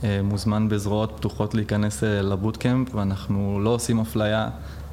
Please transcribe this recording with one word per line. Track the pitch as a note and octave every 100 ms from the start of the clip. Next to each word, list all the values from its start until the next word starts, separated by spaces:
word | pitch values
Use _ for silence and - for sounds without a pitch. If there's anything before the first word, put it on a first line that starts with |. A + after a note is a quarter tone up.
אה, | A2 G2
מוזמן | G2+ G#2 G#2 G#2+ A2
בזרועות | G#2 G2+ G#2+ A2 -
פתוחות | G#2+ - G#2+
להיכנס, | A2+ G#2+ G#2 G#2 G#2
אה, | A2+ G2+
לבוטקמפ, | G2 G2 G#2 A2 B2 B2+ B2+
ואנחנו | G#2+ G2 F#2+ - G2+ G2+ G2+
לא | G#2+
עושים | A#2+ A#2 A#2
אפליה | A2+ A2+ G#2+ A2 A2 - - - -